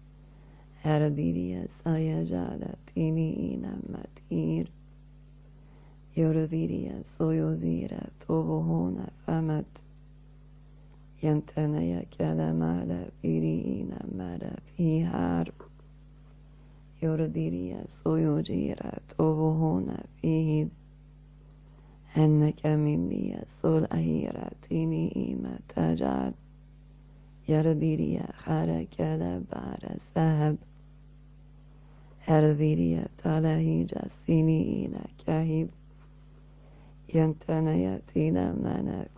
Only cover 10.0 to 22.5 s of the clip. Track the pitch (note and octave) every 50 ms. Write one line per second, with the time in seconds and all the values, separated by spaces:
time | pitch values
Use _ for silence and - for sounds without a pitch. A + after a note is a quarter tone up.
10 | - - - - - - - - - - - - - - - - - - - -
11 | - - - - D#3 D#3 D3+ D3+ D3 - - D3+ D#3 D3 D3+ D#3 - - F3 E3+
12 | F3 - - - E3 D#3 D#3+ D#3+ D#3+ D#3+ - E2 - D#3+ E3+ F3 - - F2 F2
13 | - - - - - E2 D#2+ - - D#2+ D#2+ - - - - - - - - -
14 | - - - - - F2 - - - - - - - - - - E3+ D#3+ D#3 D#3+
15 | E3 E3+ - - - - - E3+ E3 - - - - - - - - - - -
16 | - - - - - - - - - - - - - - - - - - - -
17 | E3 D#3+ D#3+ D#3 D#3+ D#3 D#3+ D#3+ D#3+ D#3+ F3 F3 - - - - - - - -
18 | - - D#3+ E3 D#3+ D#3 D3 D#3 - - - F2 C#2+ C#2+ - - - - - -
19 | - - - - D#3 D#3 D#3 D#3 D#3+ D#3+ D#3+ D#3+ D#3+ D#3+ E3+ - - - - -
20 | - - - - - D#3+ D#3+ D#3+ D#3+ D#3 D3+ D3+ D#3 - - - - - - -
21 | - - - - - - - - - - - - - - - - - - - -
22 | - - - D3+ D#3 D3+ D3+ D3+ D3+ D3+